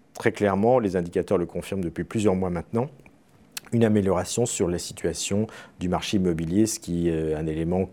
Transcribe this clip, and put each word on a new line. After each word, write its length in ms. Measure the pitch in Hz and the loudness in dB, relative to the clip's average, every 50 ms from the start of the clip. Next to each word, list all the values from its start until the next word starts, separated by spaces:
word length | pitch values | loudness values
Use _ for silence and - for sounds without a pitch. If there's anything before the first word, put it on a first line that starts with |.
| _ _ - | _ _ -10
très 200 | - - 120 104 | -2 0 0 0
clairement, 460 | - 101 101 98 95 104 117 127 127 | 2 2 2 4 4 4 4 4 4
les 180 | 113 98 87 | 2 2 0
indicateurs 420 | 95 87 82 - 95 85 - 104 90 | 0 -2 0 -2 -2 0 2 0 0
le 80 | 87 | 0
confirment 360 | 82 - 87 82 - 101 95 92 | -2 -4 -8 -8 -6 -4 -4 -4
depuis 220 | 82 - - 85 | -4 -4 -6 -6
plusieurs 300 | - - 113 101 104 95 | -4 -2 0 2 2 2
mois 160 | 92 95 90 | 2 0 -2
maintenant, 380 | 87 85 80 - - 113 127 156 - - - - - _ _ _ _ _ _ _ _ - - - - | -4 -4 -6 -4 -2 -2 -2 -4 -6 -14 -20 -20 -20 _ _ _ _ _ _ _ _ -16 -8 -2 2
une 120 | 117 117 | 4 4
amélioration 600 | 110 107 107 98 98 92 87 92 - - - 117 | 4 4 4 4 4 2 2 0 -2 -2 -2 -2
sur 240 | - - - 101 85 | -2 0 0 0 0
la 100 | 87 87 | 0 -2
situation 680 | - - - - - 87 80 - - - 98 101 110 107 - - - - - - | -6 -8 -8 -6 -4 -4 -4 -4 -4 -2 0 -2 -2 -2 -6 -12 -20 -20 -10 -6
du 100 | 90 90 | -4 -2
marché 300 | 90 85 - - - 101 | -2 -2 -2 0 0 0
immobilier, 480 | 92 90 85 78 82 80 85 101 110 | 2 2 0 0 -2 0 2 2 2
ce 120 | 110 - - | 2 0 -4
qui 300 | - - 85 87 85 85 | -6 -4 -2 0 0 0
est 240 | 82 80 80 78 78 | 0 0 0 -2 -2
un 140 | 76 80 | -2 -2
élément 420 | 80 78 80 82 82 90 92 98 190 | -4 -4 -2 -2 0 0 0 0 -2